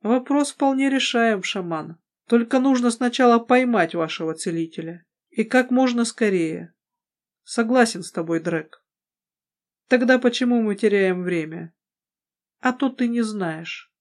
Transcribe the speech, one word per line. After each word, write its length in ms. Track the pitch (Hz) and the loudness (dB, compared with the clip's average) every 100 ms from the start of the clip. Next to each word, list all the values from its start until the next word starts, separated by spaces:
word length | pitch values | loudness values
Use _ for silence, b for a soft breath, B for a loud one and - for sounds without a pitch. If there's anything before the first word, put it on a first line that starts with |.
«Вопрос 520 | 208 247 254 285 285 | 0 -2 0 0 0
вполне 360 | - 269 269 277 | 0 0 2 0
решаем, 540 | 262 - 233 233 208 | 0 0 0 0 0
шаман. 560 | 185 202 175 160 160 165 _ _ _ | -4 -8 -6 -6 -8 -16 _ _ _
Только 320 | 233 233 262 | 0 2 2
нужно 300 | 262 254 240 | 2 2 2
сначала 480 | 233 247 240 247 233 | 0 -4 2 4 4
поймать 560 | 226 254 254 220 165 | 4 2 4 0 0
вашего 380 | 175 160 - 160 | -2 -6 -4 -6
целителя. 720 | 160 - 165 165 - 160 175 _ _ _ | -6 -4 -4 -6 -8 -12 -14 _ _ _
И 160 | - | -4
как 260 | 220 254 254 | 0 2 2
можно 360 | 247 262 240 226 | 2 2 2 -2
скорее». 640 | - 220 185 160 170 170 _ _ _ _ _ _ _ | -2 0 0 -2 -6 -12 _ _ _ _ _ _ _
«Согласен 580 | - - 226 254 233 180 | -8 -4 0 4 2 0
с 80 | 175 | -10
тобой, 300 | - 165 165 | -8 -4 -4
Дрэк». 420 | 165 165 156 - _ _ _ _ _ _ _ _ _ _ _ | -2 -4 -6 -20 _ _ _ _ _ _ _ _ _ _ _
«Тогда 260 | 254 247 254 | 2 4 4
почему 440 | 247 240 247 240 | 2 0 0 2
мы 120 | 220 | 0
теряем 480 | 196 220 202 190 180 | 0 2 2 2 0
время?» 520 | 180 175 156 165 170 _ _ _ _ _ _ _ _ _ | -2 -4 -4 -10 -14 _ _ _ _ _ _ _ _ _
«А 120 | 254 | -4
то 160 | 247 269 | -2 -4
ты 200 | 269 240 | -2 -2
не 120 | 233 | -2
знаешь». 720 | 220 214 175 160 165 - - _ | -4 -4 -6 -6 -12 -16 -18 _